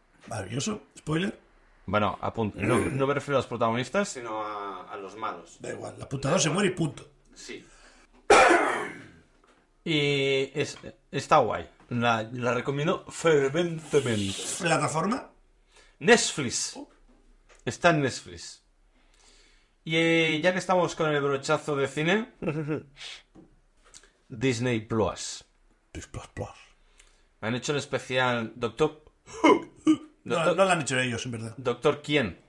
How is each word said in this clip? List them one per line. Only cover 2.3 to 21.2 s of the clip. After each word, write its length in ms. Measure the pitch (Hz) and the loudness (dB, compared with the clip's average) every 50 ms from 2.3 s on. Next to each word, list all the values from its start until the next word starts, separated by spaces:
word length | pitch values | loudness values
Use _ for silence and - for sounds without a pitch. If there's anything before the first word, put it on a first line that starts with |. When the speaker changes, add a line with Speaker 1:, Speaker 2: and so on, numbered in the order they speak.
| - 113 113 101 - | -4 -2 -2 -4 -4
Speaker 2:
no, 220 | - 98 110 123 - | -2 0 2 2 2
no 300 | - - 135 135 135 135 | 2 0 0 0 0 0
me 60 | 139 | 0
refiero 240 | 139 131 139 139 127 | -2 -2 0 0 0
a 20 | |
los 80 | - - | 0 -2
protagonistas, 600 | 123 107 120 113 113 123 127 - - 196 202 - | -2 0 0 0 0 0 -4 -2 -2 -2 -2 -2
sino 320 | - 127 120 113 107 110 107 | -6 -10 -10 -8 -6 -6 -6
a, 380 | 104 107 101 101 101 95 92 90 - | -6 -8 -8 -8 -8 -10 -12 -12 -12
a 60 | 113 104 | -12 -12
los 180 | 98 92 98 110 | -12 -12 -10 -8
malos. 400 | 110 107 92 85 - - - - | -8 -8 -8 -10 -14 -20 -18 -14
Speaker 1:
Da 120 | - 120 | -12 -10
igual, 240 | 117 104 113 104 104 113 | -10 -10 -10 -12 -14 -14
el 60 | 117 | -12
apuntador 360 | - 135 127 135 139 156 143 | -10 -8 -4 -2 0 2 2
se 100 | 151 156 | 2 2
muere 200 | 147 196 208 175 | 2 2 0 0
y 40 | - | 0
punto. 360 | - 170 143 - - - - _ _ _ _ _ | 0 -2 -2 -4 -8 -18 -20 _ _ _ _ _
Speaker 2:
Sí. 320 | - - - - - - - - - - - - - _ _ _ _ _ - | -20 -16 -16 -16 -16 -18 -20 -20 -20 -20 -20 -20 -20 _ _ _ _ _ 6
<coughs> 60 | - - - - 349 - - - - - - - - - - - - - - _ _ _ _ _ _ _ _ _ _ _ - | 6 8 8 8 6 4 2 0 -2 -4 -6 -8 -10 -14 -18 -20 -20 -20 -20 _ _ _ _ _ _ _ _ _ _ _ -4
Y 680 | 175 156 147 143 143 143 139 135 139 135 135 135 135 - | 0 0 2 2 2 2 2 2 2 2 0 0 -2 -2
es, 240 | 156 135 - - - - 139 - _ _ _ | -4 -4 -4 -6 -12 -16 -18 -18 _ _ _
está 260 | - 139 - - 165 151 | -8 -6 0 4 6 6
guay. 300 | 123 101 90 87 82 - - _ - - | 6 4 0 -4 -6 -10 -16 _ -12 -6
La, 320 | 131 117 117 120 113 113 110 113 127 | -4 0 2 2 2 2 0 -4 -6
la 200 | 123 120 123 120 | -4 -2 0 0
recomiendo 500 | 123 120 143 139 143 147 170 196 - - - | 0 -2 -2 -2 -2 0 0 -2 -2 -4 -10
ferventemente. 1300 | - - - 165 160 143 135 135 135 170 180 170 165 156 - - - 143 123 123 110 104 101 95 95 - - - - - | -8 0 4 4 6 6 4 2 2 0 -2 -2 -4 -6 -4 0 0 2 2 2 0 0 -2 -2 -4 -6 -6 -8 -6 -2
Speaker 1:
¿Plataforma? 720 | 180 170 160 - 147 131 139 156 170 202 247 277 - - _ _ _ _ _ _ _ _ _ - - _ _ - | 0 0 2 2 0 0 0 0 0 0 -2 -4 -6 -10 _ _ _ _ _ _ _ _ _ -20 -20 _ _ 0
Speaker 2:
Netflix. 800 | - 190 240 - - - - - 139 110 - - - - - 262 - - _ _ _ _ _ _ _ _ _ _ _ _ - - - | 6 6 8 8 6 2 -2 -4 -4 -4 -4 -4 -6 -6 -8 -12 -16 -18 _ _ _ _ _ _ _ _ _ _ _ _ -20 -12 -8
Está 240 | - - - - 175 | -8 -2 2 4 4
en 120 | 165 151 139 | 4 4 2
Netflix. 600 | 123 - - - 98 87 80 - - - - _ _ _ _ _ _ _ _ _ _ _ _ _ _ - - _ _ _ _ _ _ _ _ - | -2 -4 -6 -12 -14 -16 -16 -16 -16 -18 -20 _ _ _ _ _ _ _ _ _ _ _ _ _ _ -20 -20 _ _ _ _ _ _ _ _ -8
Y, 120 | 160 160 | -2 0
eh, 440 | 165 165 165 165 165 165 156 156 151 156 | 2 4 4 4 4 4 2 2 2 2
ya 100 | 180 185 | 2 2
que 60 | 190 | 2
estamos 340 | - - 185 180 170 - - | 0 2 2 2 2 2 0
con 180 | - 165 151 | -2 0 0
el 80 | 147 | 0
brochazo 560 | 143 | 2